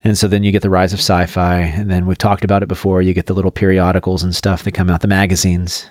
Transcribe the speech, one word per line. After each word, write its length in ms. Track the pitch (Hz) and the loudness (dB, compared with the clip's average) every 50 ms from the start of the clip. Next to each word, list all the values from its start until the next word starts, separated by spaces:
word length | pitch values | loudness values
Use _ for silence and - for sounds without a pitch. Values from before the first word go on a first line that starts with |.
And 160 | _ 110 107 - | _ 0 0 2
so 80 | - | 0
then 160 | 101 95 104 | 0 0 2
you 80 | 101 101 | 2 2
get 120 | 98 104 | 2 2
the 80 | - 98 | 2 2
rise 220 | 95 92 90 90 | 2 2 2 0
of 60 | 104 95 | 0 -2
sci-fi, 600 | - - 98 87 87 82 - 92 87 87 90 87 | 0 0 2 2 0 0 -2 -2 0 0 2 0
and 280 | 85 82 76 92 104 101 | 0 -2 -2 -4 -2 -2
then 180 | 92 90 90 | 0 0 0
we've 120 | 92 90 - | 0 -2 0
talked 240 | - 110 101 - | 0 0 0 0
about 220 | - 92 101 101 101 | 0 0 0 0 0
it 40 | 85 | -2
before, 320 | 92 - - 98 92 92 | -6 -4 -2 0 2 2
you 140 | 92 92 90 | 2 2 0
get 120 | 92 90 | 0 -2
the 80 | - 98 | -2 -2
little 180 | 95 92 95 | -2 -2 -2
periodicals 720 | - - 104 95 92 95 90 90 92 92 - 92 92 87 82 | -2 0 0 2 2 4 2 2 0 0 0 -2 -2 -2 -2
and 100 | 90 87 | -2 -4
stuff 300 | - - 98 95 - - | -2 -2 -2 -2 0 -4
that 80 | 101 | -6
come 180 | - - 92 90 | -2 0 0 0
out, 120 | 87 82 | 0 0
the 40 | - 104 | 0 0
magazines 800 | 101 95 101 90 90 85 - 95 87 87 90 87 - - - - | 2 2 2 0 0 0 0 0 0 0 -2 -4 -8 -10 -12 -16